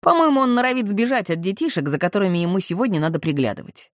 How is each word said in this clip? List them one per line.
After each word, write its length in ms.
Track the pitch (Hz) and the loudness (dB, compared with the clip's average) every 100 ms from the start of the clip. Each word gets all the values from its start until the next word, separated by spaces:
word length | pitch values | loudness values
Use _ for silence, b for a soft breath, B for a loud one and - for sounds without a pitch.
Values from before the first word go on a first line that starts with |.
По-моему, 380 | 339 339 320 269 | 4 4 4 4
он 160 | 254 240 | 2 2
норовит 320 | 254 254 208 | 0 0 -2
сбежать 420 | 202 240 262 190 | 0 0 0 -2
от 120 | 165 | -2
детишек, 480 | 175 196 320 180 143 | -2 -2 -2 -2 -2
за 100 | 147 | -2
которыми 380 | 180 202 190 175 | 0 0 0 2
ему 220 | 170 190 | 0 0
сегодня 400 | - 170 254 170 | -2 -2 0 0
надо 200 | 156 160 | 0 -2
приглядывать. 720 | 160 147 123 98 - - - _ | -2 0 -2 -4 -12 -20 -20 _